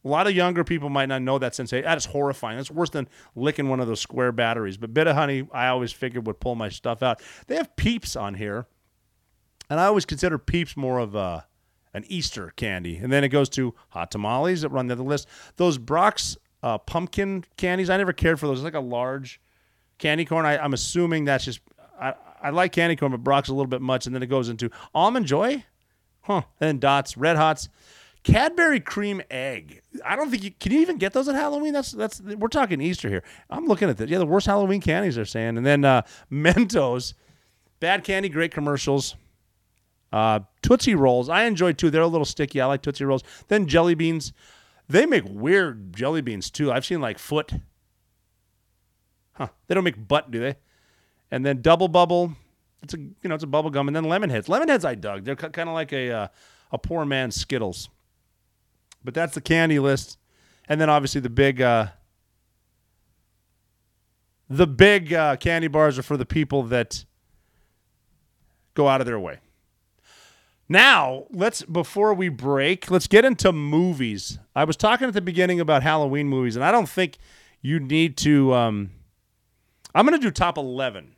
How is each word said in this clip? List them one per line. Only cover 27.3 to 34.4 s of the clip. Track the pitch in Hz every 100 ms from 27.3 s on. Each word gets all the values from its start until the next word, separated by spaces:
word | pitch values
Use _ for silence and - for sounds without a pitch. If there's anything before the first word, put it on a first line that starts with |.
| 160
Hots, | 156 156 - _ _ - - _
Cadbury | - 220 302 349 330 262
Cream | - - 208 196 -
Egg. | 127 135 113 - - _ -
I | - 220
don't | 294
think | 233
you, | 196
can | - 190
you | 277
even | 349 320
get | 190
those | 262 269
at |
Halloween? | 277 294 294 302
That's, | 285 -
that's, | 220 214 -
we're | 196 208 226
talking | 294 240 151
Easter | 156 180 107
here. | 95 - - _
I'm | - 330
looking | 190 196
at | 113
this. | 113
Yeah, | 180
the | 160
worst | 190